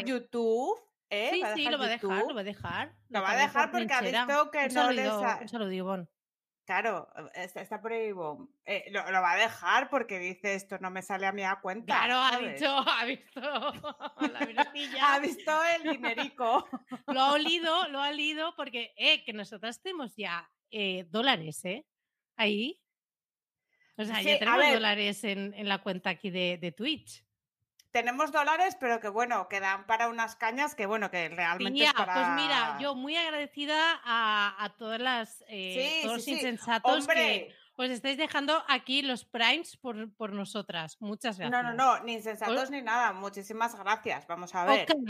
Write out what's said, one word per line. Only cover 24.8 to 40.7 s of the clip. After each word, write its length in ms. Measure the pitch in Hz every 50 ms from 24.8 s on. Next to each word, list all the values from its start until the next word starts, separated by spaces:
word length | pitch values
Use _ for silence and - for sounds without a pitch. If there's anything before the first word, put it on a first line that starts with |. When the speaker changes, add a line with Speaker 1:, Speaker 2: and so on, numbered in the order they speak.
| 220 214 208 208 208 202 202 202 -
Speaker 1:
en, 280 | 214 196 196 196 202 202
en 140 | 202 214 202
la 140 | 196 190 196
cuenta 280 | 208 185 180 - 196
aquí 200 | 180 156 - 196
de, 260 | 175 185 180 175 175 175
de 100 | 160 175
Twitch. 540 | 160 - 214 285 320 - - - - - _ _ _ _ _ _ _ _ _ _ _ _ _ _ -
Speaker 2:
Tenemos 380 | 240 233 240 247 262 311 302
dólares, 460 | 277 311 285 285 311 320 359 392 370 359
pero 220 | - 240 233 226
que, 80 | 214 214
bueno, 400 | 196 214 240 240 240 208 185 -
que 100 | - 196
dan 260 | 190 190 190 196 196 -
para 180 | 226 226 233 240
unas 280 | 233 233 226 220 220
cañas 400 | - 240 226 226 254 285 294 285
que, 100 | - 214
bueno, 240 | 196 214 220 208 185
que 180 | - 180 170 160
realmente 520 | 165 170 180 165 170 185 247 240 262 285
Speaker 1:
Tía, 80 | 294 302
Speaker 2:
es 60 | 277
para 200 | 233 202 185 180
Speaker 1:
pues 140 | 180 180 175 - -
mira, 380 | 311 302 285 262 233 151 147 139
yo 140 | 269 285 277
muy 220 | 254 254 285 311
agradecida 840 | 339 339 320 302 294 294 285 - 285 285 285 302 311 320 330 330 285 -
a, 500 | 240 233 233 226 214 214 208 202 202 190 196 208
a 140 | 202 196
todas 240 | - 233 220 226 226
las, 420 | 247 254 254 240 226 214 - - - -
eh, 500 | 226 202 185 185 185 240 262 294 320 320 311
Speaker 2:
Sí, 40 |
Speaker 1:
todos 160 | 240 233 240 226
Speaker 2:
sí, 80 | -
sí. 60 | 277
Speaker 1:
insensatos 640 | 311 302 262 233 - - 233 240 226 - 247 277 311
Speaker 2:
¡Hombre! 480 | 285 285 320 330 320 311 311 202 - - - - - _ _
Speaker 1:
que 80 | - 254
os 80 | 254
estáis 260 | 254 233 - 269 277
dejando 460 | 269 311 302 - 302 277 285 311 320 - -
aquí 340 | 277 247 - - 262 285 285
los 220 | 277 254 220 -
primes 520 | _ - 240 233 226 262 311 339 - -
por, 380 | - - 254 233 208 220 220 202
por 180 | - 220 208 196
nosotras. 640 | 202 196 196 - 214 196 -